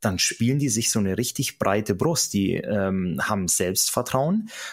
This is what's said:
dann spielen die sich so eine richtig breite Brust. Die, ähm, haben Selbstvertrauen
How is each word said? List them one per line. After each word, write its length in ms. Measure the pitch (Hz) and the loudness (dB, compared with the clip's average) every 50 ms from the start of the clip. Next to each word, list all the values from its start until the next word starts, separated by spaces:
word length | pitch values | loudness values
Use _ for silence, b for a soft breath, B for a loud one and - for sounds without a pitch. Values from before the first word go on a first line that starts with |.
dann 180 | - 107 92 87 | -2 0 0 0
spielen 400 | - - - - 113 117 135 147 | 0 -2 0 0 2 2 2 2
die 100 | 143 139 | 2 0
sich 220 | 107 113 113 - | 0 0 0 0
so 80 | - 113 | 0 2
eine 200 | 101 95 95 95 | 0 2 0 0
richtig 400 | - - - - 135 - - - | -2 -2 -2 -4 -4 -4 -4 -2
breite 360 | - 95 98 107 107 - 104 | 0 2 2 2 2 0 0
Brust. 400 | - - 160 170 - - - - | 0 2 2 2 0 -2 0 0
Die, 200 | 101 98 95 90 | 0 2 2 0
ähm, 640 | - - - 104 104 95 95 95 95 92 90 82 - | 0 -2 -2 -2 0 0 0 0 0 -2 -2 -2 -2
haben 280 | - - 107 101 92 85 | -2 0 0 0 0 0
Selbstvertrauen 1000 | - - 95 90 95 - - - - 127 123 - - 131 139 156 190 220 220 220 B B B B | 0 0 0 0 0 0 -2 0 0 -2 -2 0 0 0 2 2 2 0 -2 -4 B B B B